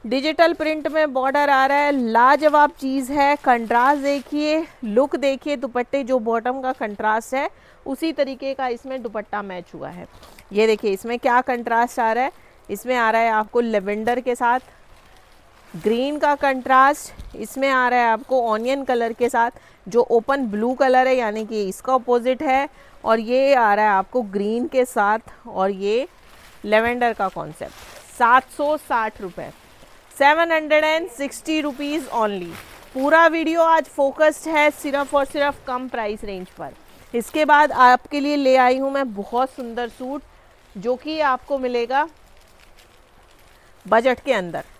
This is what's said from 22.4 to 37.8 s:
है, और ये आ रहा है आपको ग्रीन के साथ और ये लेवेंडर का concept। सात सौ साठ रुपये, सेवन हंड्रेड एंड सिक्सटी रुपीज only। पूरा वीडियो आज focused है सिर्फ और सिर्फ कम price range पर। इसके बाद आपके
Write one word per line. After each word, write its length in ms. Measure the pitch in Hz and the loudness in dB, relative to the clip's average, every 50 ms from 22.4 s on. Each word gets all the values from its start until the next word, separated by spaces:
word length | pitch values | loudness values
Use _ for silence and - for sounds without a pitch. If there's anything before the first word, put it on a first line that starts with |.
है, 260 | 311 277 262 269 277 294 - - - - - - - | 0 0 0 0 0 -4 -8 -20 -20 -20 -20 -8 0
और 160 | 220 226 226 | 0 0 0
ये 340 | 220 220 247 262 269 277 277 | 0 0 2 2 4 4 4
आ 180 | 254 233 214 202 | 4 4 4 4
रहा 100 | 208 214 | 4 4
है 60 | 214 | 2
आपको 300 | 202 190 190 - - 254 233 | 2 2 0 0 -4 -4 -4
ग्रीन 420 | 196 190 202 202 208 220 240 247 330 | -2 -4 -4 -2 -2 -2 -2 -4 -2
के 160 | - 262 247 | 0 0 0
साथ 600 | 254 - 240 202 202 214 226 - - - - _ 240 | 0 0 0 0 0 0 -2 -4 -12 -20 -20 _ -10
और 220 | 214 185 190 196 | -4 -2 -2 -2
ये 340 | 202 190 196 202 214 247 285 359 _ _ _ - - - - - - - - | -2 -4 -4 -2 -2 -2 -2 -6 _ _ _ -20 -20 -20 -20 -20 -20 -14 -2
लेवेंडर 480 | 208 208 220 226 233 240 247 240 233 | 2 2 2 2 2 0 0 0 -2
का 160 | 220 - 196 190 | 0 -2 -4 -4
concept। 420 | - 175 160 151 156 - - - - - - - - - - - - - | -4 -8 -12 -12 -12 -14 -14 -14 -14 -20 -20 -20 -20 -20 -20 -20 -2 2
सात 320 | 247 226 247 262 - - | 4 6 6 4 4 0
सौ 260 | - - 294 294 302 302 | -6 -4 -2 -2 -2 -4
साठ 420 | - - 262 233 220 220 - - | -4 -4 -2 -2 -2 -4 -6 -10
रुपये, 300 | 208 185 175 - 139 - - - - - - - - _ - - _ _ - | -14 -12 -12 -12 -14 -14 -16 -20 -20 -20 -20 -20 -20 _ -20 -20 _ _ -2
सेवन 360 | - 277 285 302 320 339 339 | 4 4 4 6 4 2 2
हंड्रेड 320 | 330 311 311 294 302 302 311 | 0 -2 0 2 2 2 2
एंड 240 | 311 311 320 339 370 | 2 0 0 -4 -6
सिक्सटी 500 | - - 277 269 - - - 311 311 311 | -8 -8 -8 -8 -8 -10 -6 -4 -4 -2
रुपीज 480 | 285 294 254 254 285 285 294 320 269 - | -2 -4 -6 -6 -6 -6 -4 -6 -6 -4
only। 380 | - 233 220 208 202 190 175 170 160 - - - - - - - - | -2 -2 -2 -2 -2 -6 -10 -10 -14 -16 -18 -20 -20 -20 -20 -12 -6
पूरा 320 | 262 262 294 320 330 330 330 | -2 0 4 4 6 6 4
वीडियो 340 | 311 330 320 320 320 339 | 2 0 -2 -2 0 2
आज 220 | 320 330 330 320 - | 4 4 4 2 0
focused 600 | - - - 277 277 262 - 311 311 302 - - 311 | -4 -2 -2 -2 -2 2 2 2 2 2 0 -6 -2
है 220 | 320 302 294 302 | 2 2 2 2
सिर्फ 420 | 294 - - 294 262 277 285 269 294 | 2 -2 -6 -4 -4 -4 -4 0 0
और 100 | 285 269 | 0 0
सिर्फ 340 | 277 - 302 285 285 277 - - | 0 -2 -2 -2 -2 -2 -6 -10
कम 220 | - 254 247 262 247 | -8 -8 -8 -8 -8
price 360 | - 247 220 208 214 214 - | -8 -6 -6 -6 -8 -8 -10
range 220 | 208 196 185 185 - | -10 -10 -10 -12 -14
पर। 240 | - - 165 135 - - - - - - - - - | -14 -16 -16 -16 -16 -20 -20 -20 -20 -20 -20 -6 -6
इसके 300 | 233 220 - - 302 302 | -6 -6 -4 -2 -2 4
बाद 280 | 285 302 285 302 294 - | 4 6 6 6 2 4
आपके 460 | - | 6